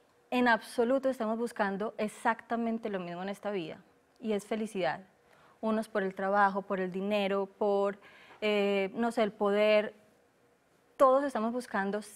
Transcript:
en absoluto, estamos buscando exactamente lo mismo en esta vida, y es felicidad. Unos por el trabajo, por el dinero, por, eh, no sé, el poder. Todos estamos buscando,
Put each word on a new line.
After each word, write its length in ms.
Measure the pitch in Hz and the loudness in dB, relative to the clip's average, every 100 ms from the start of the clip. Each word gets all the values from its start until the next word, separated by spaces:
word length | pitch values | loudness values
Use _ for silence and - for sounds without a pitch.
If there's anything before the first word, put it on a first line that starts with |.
| _ _ _ | _ _ _
en 180 | 247 247 | 2 4
absoluto, 640 | 220 - - 233 269 269 | 4 0 -2 2 2 0
estamos 280 | 254 220 226 | -2 -2 -4
buscando 560 | 233 - 202 196 214 - | -4 -2 -2 -2 -6 -4
exactamente 880 | 214 - 240 226 - 233 233 226 226 | -6 -2 -2 -2 -2 -4 -2 -4 -4
lo 100 | 196 | -6
mismo 240 | 175 175 | -6 -8
en 60 | 190 | -8
esta 220 | 202 202 | -8 -6
vida, 280 | 202 156 190 - _ _ _ | -6 -6 -10 -18 _ _ _
y 120 | 220 | -4
es 140 | 202 - | -4 -4
felicidad. 540 | 220 214 190 165 147 196 _ _ _ - _ | -6 -4 -2 -2 -2 -10 _ _ _ -20 _
Unos 280 | 220 220 220 | -4 -2 -2
por 140 | 214 | -2
el 120 | 190 | -4
trabajo, 480 | 190 190 202 196 196 | -2 0 4 4 2
por 180 | 190 190 | -4 -2
el 100 | 185 | -2
dinero, 560 | 185 196 208 196 196 196 | -4 -2 0 0 0 -2
por, 520 | - 214 202 202 196 - - - - | -2 0 2 0 -2 -12 -20 -20 -6
eh, 500 | 214 208 202 202 190 | 0 2 2 2 0
no 180 | 220 233 | -2 -2
sé, 100 | 233 | 0
el 100 | 208 | 0
poder. 640 | - 202 208 214 214 214 - _ _ _ _ _ _ _ _ _ - | 0 2 4 4 4 2 -6 _ _ _ _ _ _ _ _ _ 4
Todos 280 | 269 269 | 6 6
estamos 280 | 285 233 220 | 2 -2 -4
buscando, 480 | 247 240 208 196 208 208 | -4 -4 -4 -2 -4 -8